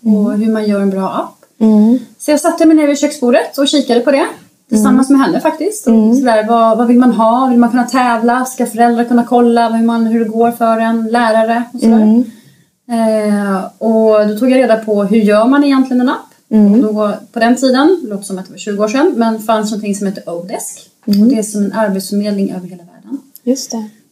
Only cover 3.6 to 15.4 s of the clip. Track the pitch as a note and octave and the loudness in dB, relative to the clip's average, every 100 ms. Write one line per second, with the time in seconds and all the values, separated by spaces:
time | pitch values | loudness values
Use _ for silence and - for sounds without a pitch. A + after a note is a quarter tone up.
3.6 | C#4+ D4 - A#3+ B3 C#4 F#4+ - - _ | -2 0 0 0 2 0 -2 -8 -20 _
4.6 | _ G#3+ G#3+ B3+ C4+ C#4 B3+ B3 D#4 D#4 | _ 0 2 2 4 2 2 0 -2 -2
5.6 | E4 - - A3+ A3 B3 B3+ A3 G#3+ A#3 | -6 -4 0 2 4 2 2 0 0 2
6.6 | A3+ A3 A#3+ B3 B3 G3+ A3+ A#3+ C4 A#3+ | 2 2 2 4 4 2 2 2 2 2
7.6 | A#3+ B3 A#3 B3+ B3 A#3 A#3 B3 B3 - | 2 0 -2 0 0 0 0 0 -4 -4
8.6 | A#3+ A3 A#3+ A#3 A#3+ A#3+ A#3 B3 A#3+ A#3 | -6 0 0 2 0 0 0 2 2 2
9.6 | A#3 A3+ A3+ A#3 A3+ A3+ A3+ A3 A#3 A#3 | 0 0 0 0 0 0 -2 0 -2 0
10.6 | A3+ A3+ A3+ A#3 A3 A#3 A#3 A3 A3+ A#3 | -2 0 0 -2 -4 -4 0 0 0 -2
11.6 | A#3+ A#3+ A3 A3+ G#3+ A3+ B3+ - _ _ | -6 -2 2 4 4 2 0 -8 _ _
12.6 | _ _ _ A#3 A3 A3 G#3 G3+ G3+ F#3+ | _ _ _ -4 0 0 0 -2 -2 -4
13.6 | F#3 _ A3 A3 A3 G#3+ G#3 G#3 B3+ B3+ | -6 _ -2 2 4 4 2 0 2 2
14.6 | B3 A3 A3 G#3 G3 A3 G#3 G#3 | 2 0 0 -2 0 2 2 2